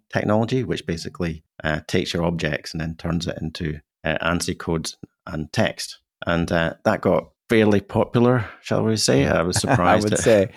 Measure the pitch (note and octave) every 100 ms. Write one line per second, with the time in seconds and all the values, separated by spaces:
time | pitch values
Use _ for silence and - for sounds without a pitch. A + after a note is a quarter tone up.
0 | _ - - G#2+ A2+ C3 A2 E2+ - E2
1 | - - F2 D#2 - - D#2 D2+ - F#2
2 | - F2 E2+ E2 D#2 C#2+ - E2 E2 E2
3 | E2+ E2+ E2+ - D#2+ - D#2+ D2+ - _
4 | D#2+ D#2 E2 E2+ - E2+ - E2 E2 -
5 | - _ - D#2 D2+ - G2+ - - -
6 | _ _ - E2+ E2+ F2 E2 - A2+ G2
7 | G#2 E2+ - _ - A2+ G#2+ G2+ - A2
8 | - B2 A#2+ B2+ G2+ - - A2+ A2 A2
9 | - C3 - - F2+ - - C3 F2+ G#2+
10 | G#2+ - B2+ G#2+ F#2+